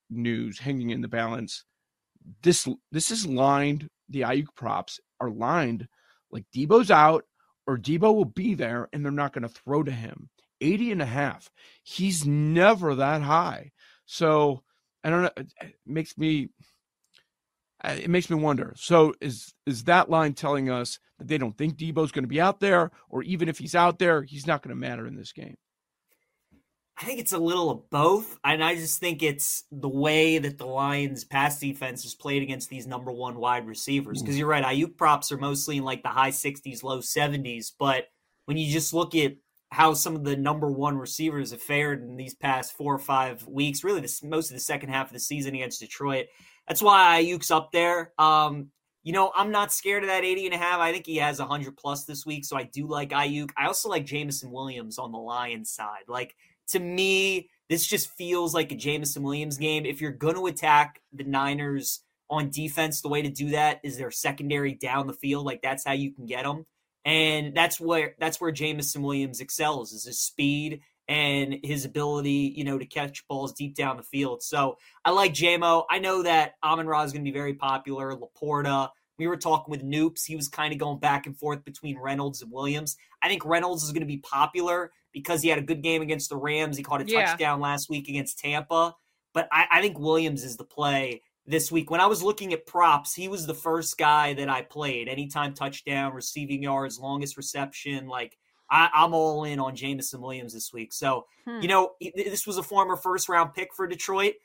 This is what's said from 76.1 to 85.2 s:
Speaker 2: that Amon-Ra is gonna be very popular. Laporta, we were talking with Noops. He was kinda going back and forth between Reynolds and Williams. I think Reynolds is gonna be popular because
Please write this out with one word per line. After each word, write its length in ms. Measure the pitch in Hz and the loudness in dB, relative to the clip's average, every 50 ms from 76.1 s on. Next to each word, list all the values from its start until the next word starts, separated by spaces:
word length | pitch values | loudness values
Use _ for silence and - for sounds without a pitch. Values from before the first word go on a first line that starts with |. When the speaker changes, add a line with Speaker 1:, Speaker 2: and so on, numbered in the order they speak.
| 190 185 170 | 0 2 2
Speaker 2:
that 300 | 170 165 160 151 - - _ - | 4 4 4 4 2 0 _ 0
Amon-Ra 400 | 151 160 165 160 156 156 151 151 | 0 2 2 0 0 0 0 0
is 80 | 143 | 0
gonna 140 | 139 147 143 | -4 -6 -6
be 60 | 139 | -6
very 240 | 139 143 143 143 139 | -4 -4 -4 -4 -4
popular. 600 | 139 139 135 135 135 - 139 135 135 135 135 131 | -2 0 0 0 0 -2 -6 -8 -6 -6 -6 -8
Laporta, 760 | 120 120 - _ _ 151 147 147 143 143 139 139 135 135 131 - _ _ _ _ - | -10 -12 -16 _ _ -4 -2 0 0 2 2 2 2 0 -2 -6 _ _ _ _ -4
we 100 | 165 170 | -4 -2
were 80 | 175 | -2
talking 340 | - - 165 156 151 - 147 | -2 0 2 2 2 0 -2
with 140 | 151 139 135 | -8 -8 -6
Noops. 400 | 135 143 151 156 165 165 - - | -4 0 2 2 0 0 -2 -6
He 140 | - 160 156 | -8 -6 -6
was 100 | 143 143 | -8 -6
kinda 300 | - - 151 151 151 143 | -4 -4 -4 -2 -2 -4
going 220 | 156 147 143 143 | -4 -4 -4 0
back 260 | 151 147 139 139 143 143 | 0 2 2 0 -2 -6
and 100 | 139 - | -10 -8
forth 280 | 147 147 147 143 - | -6 -6 -6 -6 -8
between 340 | 147 143 - 156 147 135 131 | -14 -18 -12 -10 -10 -10 -8
Reynolds 420 | 131 135 139 139 143 143 139 - | -6 -4 -4 -4 -4 -4 -6 -8
and 120 | 123 113 123 | -12 -12 -10
Williams. 420 | 131 139 143 147 151 156 147 - - _ _ _ _ | -6 -4 -4 -4 -4 -4 -6 -8 -10 _ _ _ _
I 60 | 151 175 | -2 0
think 160 | 196 175 - | 0 -2 0
Reynolds 400 | 156 165 170 175 180 175 160 151 | 2 2 2 2 0 -2 -4 -4
is 80 | 156 | -4
gonna 140 | 151 165 156 | -4 -4 -4
be 140 | 147 143 139 | -4 -6 -8
popular 760 | - - 139 139 147 151 - 175 175 175 175 180 175 165 _ _ _ _ | -8 -4 0 2 2 2 2 0 0 0 0 0 -2 -4 _ _ _ _
because 300 | - 139 | -16 -10